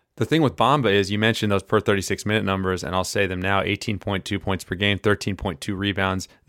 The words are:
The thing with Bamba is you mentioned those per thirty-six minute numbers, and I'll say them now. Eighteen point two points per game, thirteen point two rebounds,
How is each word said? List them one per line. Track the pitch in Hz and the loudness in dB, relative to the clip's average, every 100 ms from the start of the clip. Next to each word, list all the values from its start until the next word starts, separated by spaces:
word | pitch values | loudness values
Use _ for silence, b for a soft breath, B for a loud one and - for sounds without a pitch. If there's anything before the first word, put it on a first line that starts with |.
| _ - | _ -6
The | 113 | 0
thing | 160 | 2
with | 139 87 | 2 2
Bamba | 120 151 113 | 2 4 4
is | 101 98 | 2 2
you | 104 | 2
mentioned | 110 110 107 | 2 2 0
those | 98 | 0
per | - 107 | 2 2
thirty-six | 104 98 - 95 104 | 2 0 0 -4 -2
minute | 107 98 | 0 0
numbers, | 95 95 92 87 | 0 0 -2 -2
and | 92 | -2
I'll | |
say | 92 107 98 | -2 -2 -2
them | 92 | -2
now. | 92 98 | 0 0
Eighteen | 85 98 - 101 | 0 -2 -4 -6
point | - 95 | -4 -4
two | - 101 | -4 -4
points | - 92 | -2 -4
per | - 92 | -4 -2
game, | 101 98 | 0 0
thirteen | 107 101 - 95 | 2 0 0 -4
point | 95 82 | -4 -6
two | - 95 | -6 -4
rebounds, | 101 95 95 92 - b | -2 0 0 -2 -6 b